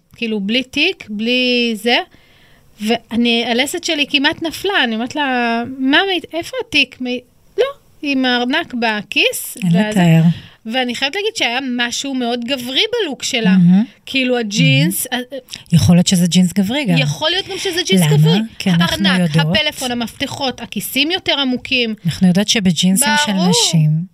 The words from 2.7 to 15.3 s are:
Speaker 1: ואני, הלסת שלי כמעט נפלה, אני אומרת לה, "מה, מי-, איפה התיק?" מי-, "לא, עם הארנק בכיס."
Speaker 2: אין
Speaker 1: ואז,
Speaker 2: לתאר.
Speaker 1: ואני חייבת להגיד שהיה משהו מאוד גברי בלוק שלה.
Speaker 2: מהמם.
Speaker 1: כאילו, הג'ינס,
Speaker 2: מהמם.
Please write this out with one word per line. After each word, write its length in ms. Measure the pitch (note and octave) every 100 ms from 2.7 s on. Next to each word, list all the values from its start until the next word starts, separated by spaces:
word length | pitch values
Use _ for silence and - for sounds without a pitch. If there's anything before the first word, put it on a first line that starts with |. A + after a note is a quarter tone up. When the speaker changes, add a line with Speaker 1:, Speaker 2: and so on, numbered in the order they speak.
| -
Speaker 1:
ואני, 640 | G#3+ A#3 - A3+ A#3+ A#3 A#3
הלסת 380 | A#3 C#4 F4
שלי 220 | E4+ D#4 C#4+
כמעט 340 | D4 D4 E4
נפלה, 420 | E4 - F#4+ F#4+
אני 100 | B3+
אומרת 220 | A3 B3 D4+
לה, 460 | C#4 B3 A#3+ A#3 A#3+ C4+
"מה, 200 | C4 D4+ G4
מי-, 300 | F4 - D#4+
איפה 180 | E4+ C5 B4
התיק?" 340 | D4 C4+ -
מי-, 200 | B3 B3 - _ _ -
"לא, 60 | C5+ C#5 _ _
עם 220 | D4 C4+
הארנק 500 | B3+ B3 B3 D4+ E4+
בכיס." 840 | B3 A3+ G#3+ - D4 G#4+ B4 - -
Speaker 2:
אין 120 | F3+ E3+
Speaker 1:
ואז, 180 | G#3+ G#3
Speaker 2:
לתאר. 260 | E3+ E3 E3 E3 - _ A3
Speaker 1:
ואני 280 | B3+ B3
חייבת 200 | A#3 C4+
להגיד 220 | F#4+ G#4 G#4+
שהיה 220 | C4 A#3+ C4+ B3
משהו 380 | A#3+ - C#4
מאוד 300 | C4 A#3+ B3
גברי 380 | A#3 C4+ A#3+ C#4 G#4+ A#4+
בלוק 200 | F4+ A#3+
שלה. 280 | - B3 A3
Speaker 2:
מהמם. 340 | F#3+ F3 F#3 A#3+ _ -
Speaker 1:
כאילו, 320 | C4 B3+ A#3+
הג'ינס, 680 | A3 G#3 C4 C4+ F3 G3 -
Speaker 2:
מהמם. 120 | B3 B3